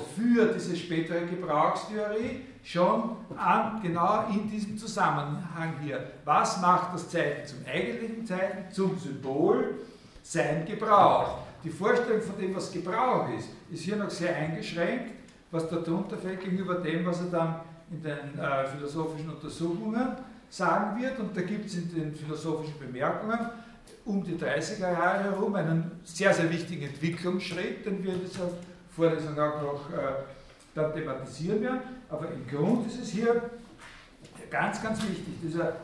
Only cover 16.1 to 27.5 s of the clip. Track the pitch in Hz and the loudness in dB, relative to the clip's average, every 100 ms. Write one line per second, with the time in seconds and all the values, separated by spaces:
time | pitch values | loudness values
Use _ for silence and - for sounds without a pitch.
16.1 | 180 185 180 196 185 180 175 156 170 180 | -4 -4 -4 -2 -2 0 0 0 0 0
17.1 | 170 175 170 165 160 - - - 160 156 | 0 0 0 0 -2 -8 -16 -12 -8 -6
18.1 | 147 139 151 147 135 135 147 143 160 156 | -6 -6 -4 0 0 0 -4 -6 -4 -4
19.1 | 151 160 156 156 - 170 175 214 233 262 | -4 -8 -8 -10 -4 -2 -2 -2 0 0
20.1 | - - - - - 175 208 208 208 262 | -2 -10 -18 -14 -2 2 2 2 0 -2
21.1 | 262 190 - 180 214 - 175 165 165 151 | -2 -4 -2 -2 -2 -4 -4 -4 -2 -4
22.1 | - 156 151 165 156 151 - 127 123 156 | -4 -6 -6 -2 -2 -4 -8 -8 -2 -2
23.1 | 175 208 226 226 - - - - - - | 0 0 -2 -2 -8 -14 -20 -20 -12 -4
24.1 | 196 170 165 139 143 170 202 180 175 175 | -2 -2 -2 0 0 -2 -2 0 2 4
25.1 | 196 196 190 220 196 160 165 160 - - | 4 2 0 0 2 2 2 0 -6 -10
26.1 | - 196 170 165 170 - 160 143 - 165 | 2 6 6 4 0 -2 -6 -6 -2 -2
27.1 | 170 180 190 - | 0 0 0 -2